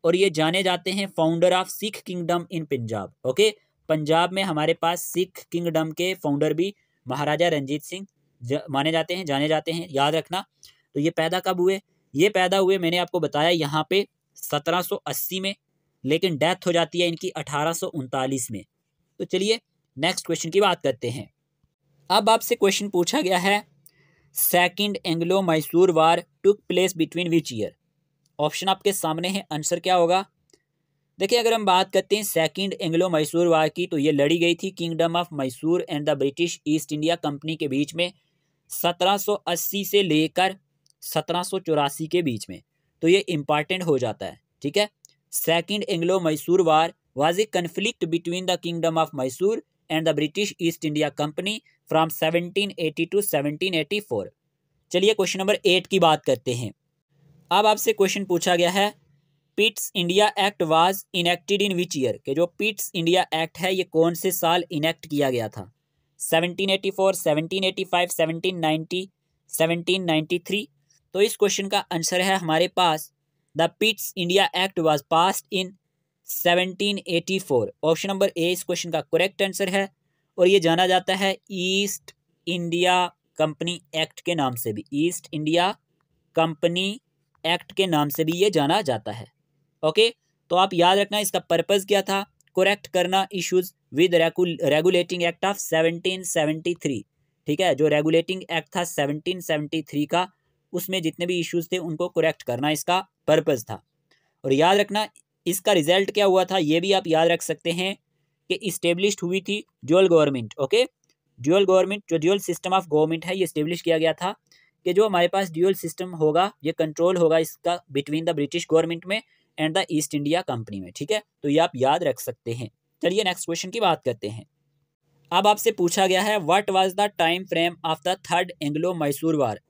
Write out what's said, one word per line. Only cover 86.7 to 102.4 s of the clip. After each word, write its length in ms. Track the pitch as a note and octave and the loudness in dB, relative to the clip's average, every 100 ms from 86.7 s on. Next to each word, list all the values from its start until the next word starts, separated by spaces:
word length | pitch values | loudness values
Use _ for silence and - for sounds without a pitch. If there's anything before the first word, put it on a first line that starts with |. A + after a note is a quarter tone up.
| F3 F#3+ A3 _ _ _ _ | 0 -4 -6 _ _ _ _
एक्ट 280 | E3 F3 - | -4 -4 -4
के 140 | - F#3+ | -2 0
नाम 220 | D3+ D3 | 2 0
से 160 | - | -2
भी 80 | D#3 | -2
ये 180 | F3 G#3 | 2 2
जाना 300 | G3+ C#3+ F#3+ | 2 2 0
जाता 300 | E3 A2+ G#2+ | 0 -6 -6
है, 140 | G#2 - _ _ _ _ _ | -12 -16 _ _ _ _ _
ओके। 260 | D#3 G#3 A3+ - _ _ _ | -2 2 0 0 _ _ _
तो 60 | F3 | 2
आप 180 | G3 | 2
याद 240 | F3+ E3+ G3 | 4 4 4
रखना 200 | G3+ G#3 | 2 -2
इसका 200 | G3+ F#3 | -2 -4
पर्पस 460 | - E3 E3 G3+ G3 | 0 0 2 0 2
क्या 140 | G3+ | 0
था, 180 | F#3+ G3 G3 _ _ - | 2 -4 -4 _ _ 2
करेक्ट 300 | F#3+ G3+ - | 2 2 -2
करना 400 | F3+ F3+ F#3+ F#3+ G3 | -2 2 0 0 -6
issues 360 | - F#3 F3+ _ _ | 0 0 -2 _ _
with 260 | C3+ F3+ E3+ | 2 4 4
regul-, 360 | E3 E3+ F3+ E3 D#3 | 2 2 -2 0 2
regulating 560 | D3 F3 F3+ F3 F3+ E3+ | 4 4 2 0 -2 -2
act 240 | E3+ G3 | -2 -4
of 100 | G3+ | -4
seventeen 680 | - D#3+ E3 E3+ F#3 F#3 F3+ | -2 2 2 0 -6 -6 -4
seventy 460 | E3+ D3+ D#3+ E3+ F3 | -2 0 -2 -4 -4
three, 260 | D3 A#2 - _ _ _ - | -4 -6 -10 _ _ _ -6
ठीक 120 | D3 | 0
है। 140 | F#3 | 0
जो 140 | C3+ D3+ | 2 2
रेगुलेटिंग 540 | D3 D#3 E3 E3+ F#3 | 2 2 2 0 -8
एक्ट 340 | - E3 D3+ F#3+ | -4 -6 -4 -6
था 80 | |
सेवनटीन 560 | F3 - C#3+ D3+ F3+ F#3 | -4 -2 -2 -2 -6 -6
सेवेंटी 420 | F3 D#3 D3 D#3+ | -2 -4 -2 -6
थ्री 240 | D3 C#3+ D3 | -4 -4 -2
का, 220 | E3+ F#3 _ _ _ _ | -2 -4 _ _ _ _
उसमें 300 | F3 F3+ F#3 | -8 -4 -4
जितने 240 | D#3+ - F3 | -4 -4 -4
भी 120 | F3+ | -2
इश्यूज 280 | D#3+ F3 D#3+ | -2 -4 -4
थे 60 | C#3 | -6
उनको 280 | D#3 D#3 F3 | -6 -6 -4
करेक्ट 340 | E3 D#3+ - | 0 0 -2